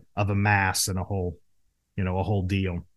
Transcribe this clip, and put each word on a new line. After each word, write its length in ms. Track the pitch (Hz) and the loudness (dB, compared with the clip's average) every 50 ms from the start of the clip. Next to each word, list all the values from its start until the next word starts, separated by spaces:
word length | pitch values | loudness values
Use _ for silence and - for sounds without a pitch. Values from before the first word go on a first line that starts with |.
| - _ - | -10 _ -4
of 140 | 101 104 98 | -2 0 0
a 60 | 104 | 2
mass 520 | 101 101 104 104 98 98 92 92 - - - | 2 4 4 4 4 4 2 0 0 -2 -2
and 100 | 95 95 | -2 -4
a 40 | 87 | -4
whole, 340 | - 101 98 90 90 85 - _ _ _ _ _ _ _ _ _ _ - | -4 -4 -4 -4 -4 -6 -8 _ _ _ _ _ _ _ _ _ _ -6
you 80 | - 95 | -4 -2
know, 140 | 92 90 95 | -2 0 0
a 40 | 92 | 0
whole 180 | - 110 101 92 | 0 0 0 0
deal. 420 | 92 101 98 95 92 87 87 - - _ | 0 0 0 0 -2 -4 -6 -8 -12 _